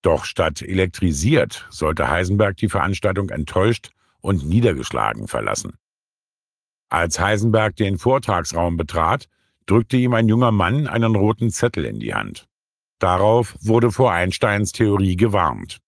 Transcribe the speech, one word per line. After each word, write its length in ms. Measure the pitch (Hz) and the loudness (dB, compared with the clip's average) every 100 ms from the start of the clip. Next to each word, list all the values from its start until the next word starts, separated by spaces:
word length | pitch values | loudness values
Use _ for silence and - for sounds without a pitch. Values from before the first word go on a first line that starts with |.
Doch 240 | 90 76 - | 2 0 -2
statt 340 | - 80 73 | -2 -2 -2
elektrisiert 1040 | - 92 92 - 92 71 92 147 78 - - | -6 -2 -2 0 -2 0 2 2 0 -6 -16
sollte 400 | - 78 78 67 | -4 -4 0 -2
Heisenberg 480 | 82 92 101 101 95 | 0 0 0 0 0
die 100 | 104 | -2
Veranstaltung 640 | 101 80 95 104 95 98 | 0 -2 -2 -2 -2 -4
enttäuscht 640 | - 73 90 104 113 - _ _ _ | -6 -4 0 0 0 -8 _ _ _
und 240 | - 95 | -2 -2
niedergeschlagen 840 | 71 101 117 71 60 62 52 53 50 | 0 2 2 0 -6 -4 -2 -4 -6
verlassen. 500 | 60 50 50 - - _ _ _ _ _ _ _ _ _ _ _ | -6 -4 -6 -8 -16 _ _ _ _ _ _ _ _ _ _ _
Als 280 | 80 82 - | -2 -2 0
Heisenberg 560 | 95 107 113 107 107 - | 0 2 2 2 0 0
den 200 | 101 95 | -2 0
Vortragsraum 800 | 123 131 - 92 80 82 87 85 | 0 0 0 -2 -2 -2 -2 -2
betrat, 500 | 78 - 80 131 - _ _ _ | -4 -2 0 -2 -6 _ _ _
drückte 320 | - 107 113 127 | 0 0 2 0
ihm 160 | 123 | 2
ein 160 | 113 113 | 2 4
junger 240 | 113 123 | 4 2
Mann 340 | 104 87 135 143 | 2 2 0 -2
einen 300 | 117 113 107 | 0 0 2
roten 320 | 104 107 117 | 2 0 -4
Zettel 380 | - 120 85 62 | 0 -2 -2 -6
in 140 | 53 | -6
die 120 | 55 | -6
Hand. 320 | 52 52 - _ _ _ _ _ _ | -6 -6 -12 _ _ _ _ _ _
Darauf 580 | 92 90 104 117 110 - | 0 2 4 2 0 -4
wurde 300 | 107 117 117 | 2 4 2
vor 220 | 104 127 | 2 2
Einsteins 600 | 85 90 - 113 101 104 | 2 0 0 0 0 -2
Theorie 440 | - 110 101 98 90 | 0 2 4 2 2
gewarnt. 600 | 113 98 82 53 50 - | 2 2 0 -2 -12 -16